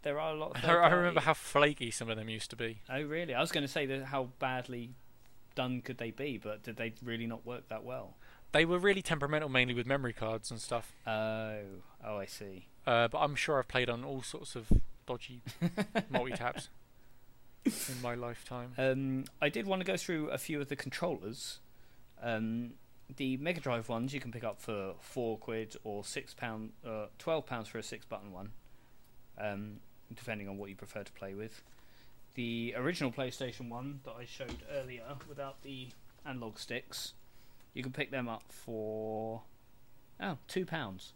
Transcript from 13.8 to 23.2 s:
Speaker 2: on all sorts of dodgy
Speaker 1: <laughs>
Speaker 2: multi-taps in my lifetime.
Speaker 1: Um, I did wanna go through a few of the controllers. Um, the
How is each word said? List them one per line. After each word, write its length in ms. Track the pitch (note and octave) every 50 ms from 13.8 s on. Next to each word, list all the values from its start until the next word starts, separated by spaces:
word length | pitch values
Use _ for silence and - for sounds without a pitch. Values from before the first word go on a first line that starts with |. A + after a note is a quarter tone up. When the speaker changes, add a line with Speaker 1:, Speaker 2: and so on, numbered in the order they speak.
| B2 A#2+
Speaker 2:
on 140 | A#2+ A#2 B2
all 180 | C#3+ C#3 C3
sorts 340 | B2 - - - F#3 - -
of 160 | B2 A2+ - - - - - - - -
dodgy 360 | - B2+ A#2+ - - B2+ B2 - - - -
Speaker 1:
<laughs> 480 | - F3 F3 - G3+ - - A3+ G#3+ -
Speaker 2:
multi-taps 600 | C3 - B2 B2 B2 - A#2 B2 - - - - - - - - - - - - - - - - - - - - - - -
in 360 | C4 - - - - C3 B2
my 140 | B2 B2 A#2+
lifetime. 580 | A#2+ B2 A#2+ A#2+ - - - B2+ B2 A#2+ B2 B2+ -
Speaker 1:
Um, 480 | C3 C3+ C3 C3 C3+ C3+ C3 C3 C3 - - -
I 80 | - D3
did 180 | D3 A3 A3+ G3
wanna 160 | F#3+ F#3+ F#3
go 140 | F#3 F#3+ F3
through 320 | - - F3+ D#3+ D3+ D3
a 80 | C3 -
few 220 | - - D#3+ D3
of 80 | C#3+ C3+
the 60 | D3
controllers. 840 | C3+ - C3 - - - F3+ D#3 - F3 G#2 A#2 - - - - - - - - - - - - - - - - -
Um, 520 | - A#2+ A2+ A2 A2 A2+ A2+ A#2 A#2+ A#2+ A#2+ - - - - - - - C3+
the 220 | -